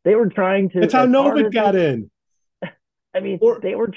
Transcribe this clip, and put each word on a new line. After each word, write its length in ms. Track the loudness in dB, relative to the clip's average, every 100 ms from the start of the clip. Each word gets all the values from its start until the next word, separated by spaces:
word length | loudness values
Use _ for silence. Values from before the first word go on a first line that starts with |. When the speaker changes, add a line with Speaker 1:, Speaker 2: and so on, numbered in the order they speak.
Speaker 1:
they 100 | 0
were 140 | 0 0
trying 420 | -2 -2 0 -2
to, 100 | 0
Speaker 2:
That's 120 | 0
how 120 | 2
Speaker 1:
as 100 | 2
hard 220 | 2 2 0
Speaker 2:
Novak 100 | 0
Speaker 1:
as 60 |
Speaker 2:
got 200 | 0 0
Speaker 1:
they, 160 | 2 0
Speaker 2:
in. 200 | -2 -8 _ _ _ _ -16
Speaker 1:
<laughs> 520 | -16 -16 _ _ _
I 60 | -8
mean, 180 | -6 0
Speaker 2:
Or 200 | 0 0
Speaker 1:
they 140 | -4
were 160 | -4 -6